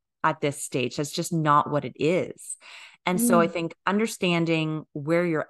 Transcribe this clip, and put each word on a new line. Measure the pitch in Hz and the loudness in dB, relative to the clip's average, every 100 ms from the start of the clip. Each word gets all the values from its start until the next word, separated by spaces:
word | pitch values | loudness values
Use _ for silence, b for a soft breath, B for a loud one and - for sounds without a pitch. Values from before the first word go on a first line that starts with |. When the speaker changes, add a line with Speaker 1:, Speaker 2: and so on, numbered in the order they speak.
| _ _ | _ _
Speaker 1:
at | 160 151 | -2 0
this | 147 139 | -2 -4
stage. | - 143 123 - | -6 -4 -4 -4
That's | 147 | -6
just | - 165 | -4 -4
not | 170 156 147 - | -2 4 4 4
what | 147 | -2
it | 139 | -4
is. | - 147 175 120 - - - B B B B - | -2 0 0 -2 -8 -14 -16 B B B B -2
And | 180 | 0
so | 233 170 | 4 4
I | 165 | 4
Speaker 2:
Mm. | |
Speaker 1:
think | 175 165 - - | 0 -6 -4 -2
understanding | 202 220 - 185 170 165 160 156 156 - | 0 0 -2 0 2 2 0 0 -4 -8
where | 151 143 170 175 | -10 0 0 2
you're | 156 - | 0 -2